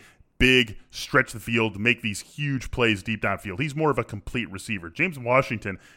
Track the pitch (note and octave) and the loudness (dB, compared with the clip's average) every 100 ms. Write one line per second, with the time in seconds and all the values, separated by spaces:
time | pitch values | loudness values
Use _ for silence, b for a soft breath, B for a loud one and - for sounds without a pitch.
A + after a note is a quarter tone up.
0 | b b _ - B2+ B2+ A2 - b - | b b _ 2 6 6 4 -2 b -14
1 | - C3 C3 A2 A2+ A2+ A2 G2 A2+ A#2+ | 0 2 2 -2 -2 0 0 0 0 0
2 | A2+ G2 - - D3 C3 - - A#2 G#2 | -2 -6 -10 -8 -4 -4 -4 0 2 2
3 | G2+ G#2+ G#2+ F#2+ G2+ F#2+ D3+ C#3 D#3 A#2+ | -2 -4 -2 -4 -6 -4 -4 0 2 2
4 | A2 G#2 - B2+ F2+ F#2 - G2+ E2+ E2+ | -2 -6 -6 -6 -6 -8 -8 -8 -8 -4
5 | F#3 C#3+ A#2+ C3 C3+ A#2 G#2 F#2+ b | -4 -2 2 2 2 -2 -6 -8 b